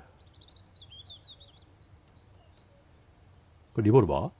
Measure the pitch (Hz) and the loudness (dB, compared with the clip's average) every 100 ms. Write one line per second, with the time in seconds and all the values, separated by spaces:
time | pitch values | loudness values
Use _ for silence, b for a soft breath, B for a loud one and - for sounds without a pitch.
0 | - - - - - - - - - - | -14 -20 -20 -20 -20 -20 -20 -20 -20 -20
1 | - - - - - - - - - - | -20 -20 -20 -20 -20 -20 -20 -20 -20 -20
2 | - - - - - - - - - - | -20 -20 -20 -20 -20 -20 -20 -20 -20 -20
3 | - - - - - - - - 104 131 | -20 -20 -20 -20 -20 -20 -8 0 6 6
4 | 110 71 139 | 6 0 -4